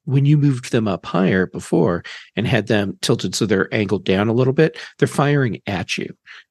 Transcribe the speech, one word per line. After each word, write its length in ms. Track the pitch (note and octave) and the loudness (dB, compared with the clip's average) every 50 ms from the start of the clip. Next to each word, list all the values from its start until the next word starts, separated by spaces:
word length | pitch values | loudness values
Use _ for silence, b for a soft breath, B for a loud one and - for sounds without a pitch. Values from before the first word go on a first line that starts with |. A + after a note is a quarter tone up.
| - | -4
when 200 | D3+ C3 C#3+ C#3 | -2 0 2 4
you 120 | C#3+ D3+ | 4 4
moved 360 | D3 C#3 D3 C3 B2 B2+ - | 4 4 2 0 0 -4 -2
them 160 | - A#2+ A2 G#2 | -2 0 0 0
up 180 | F2+ - - | -2 -4 -6
higher 400 | - - - F#2+ - G#2 F#2 F#2 | -4 -2 0 2 2 2 2 0
before 580 | - - E2 - - F3+ F3 F3 - E2+ E2+ - B B B B B B | -2 -4 -10 -6 0 2 2 2 2 0 -2 -6 B B B B B B
and 100 | F#2 A2 | -4 -2
had 200 | - C3+ G#2+ G2+ | 0 0 0 0
them 320 | A2 A2+ G#2 G2+ F#2+ F#2+ - | 2 0 0 0 -2 -6 -4
tilted 320 | - - A#2+ - - F#2 F#2+ | -2 -2 0 0 -2 -4 -4
so 120 | - A#2+ | -2 0
they're 260 | F#2+ G#2+ F#2+ - - | 0 2 2 0 0
angled 320 | - A2+ G#2 F#2+ G#2 F#2 - | 0 -2 -2 0 -2 -2 0
down 240 | - F#2+ F#2+ G#2 A2+ | 0 0 2 2 2
a 40 | |
little 200 | A2 B2 C3 C3 | 2 2 2 2
bit, 240 | B2+ E3 D#3 D#3+ - B B B B B | 2 2 2 0 0 B B B B B
they're 100 | C#3+ B2+ | -2 0
firing 520 | - - C#3+ C#3+ D3 C#3+ C3 A#2 F2+ - - | 0 0 0 2 2 2 0 -2 -4 -6 -6
at 300 | - G2+ F2 - - - - | -6 -6 -6 -6 -6 -6 -8
you, 180 | - - - _ _ B B B B B | -8 -10 -12 _ _ B B B B B